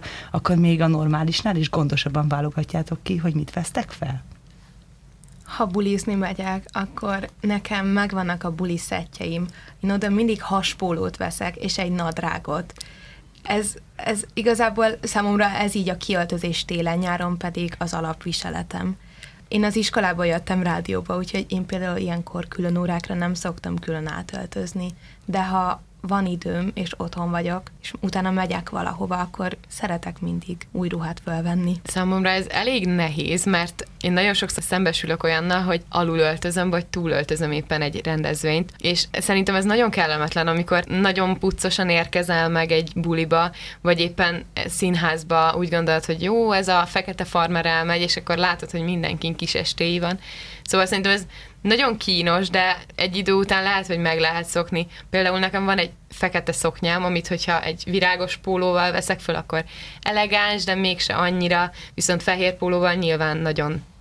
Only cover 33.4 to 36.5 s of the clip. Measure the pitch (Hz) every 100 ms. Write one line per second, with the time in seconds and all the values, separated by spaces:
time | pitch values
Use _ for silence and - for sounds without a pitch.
33.4 | 196 180 170 - - - 180 180 202 196
34.4 | 190 - - 185 180 160 165 165 165 160
35.4 | 170 180 180 170 - 175 170 165 156 156
36.4 | 175